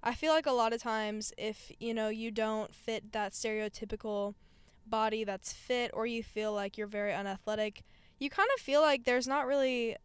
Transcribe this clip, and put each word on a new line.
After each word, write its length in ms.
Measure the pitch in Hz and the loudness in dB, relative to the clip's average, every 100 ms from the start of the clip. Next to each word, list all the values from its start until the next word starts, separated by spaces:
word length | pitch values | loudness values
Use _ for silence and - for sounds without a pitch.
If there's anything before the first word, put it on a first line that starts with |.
I 120 | 226 | -2
feel 180 | 240 311 | 0 2
like 140 | 320 302 | 4 4
a 60 | |
lot 200 | 247 226 | 2 2
of 100 | 233 | 0
times 500 | 240 220 214 214 208 - | -2 -2 -2 -4 -6 -4
if, 320 | 214 214 - - | -6 -6 -14 -8
you 160 | 233 | -4
know, 140 | 226 220 | 0 0
you 220 | 220 226 | -2 -4
don't 440 | 214 220 220 214 | -2 0 0 -4
fit 380 | - - 226 214 | -8 -6 -6 -4
that 200 | 214 202 | -4 -4
stereotypical 1000 | - 226 214 214 - 208 214 220 208 202 208 - - - - - | -2 -2 -2 -4 -6 -8 -6 -4 -2 -2 -6 -18 -20 -20 -20 -4
body 360 | 220 220 220 | 0 2 2
that's 300 | 208 196 - | -2 -4 -6
fit 380 | - - 247 240 | -10 0 2 2
or 120 | - 226 | 0 -2
you 160 | 226 | -2
feel 300 | 220 - 214 | -4 -4 -2
like 240 | 208 196 208 | 0 -2 -4
you're 100 | 208 | -4
very 280 | 208 208 | -2 0
unathletic, 680 | 185 196 196 - 214 214 - - - - _ | 0 -2 -4 -4 0 0 -4 -20 -20 -20 _
you 100 | 277 | -4
kind 200 | - 427 | 2 4
of 60 | 539 | 4
feel 200 | - 285 | 4 6
like 240 | 311 277 | 6 4
there's 240 | 240 247 254 | 4 2 2
not 180 | 277 254 | 0 2
really 500 | 277 262 254 233 214 | 4 4 2 -2 -4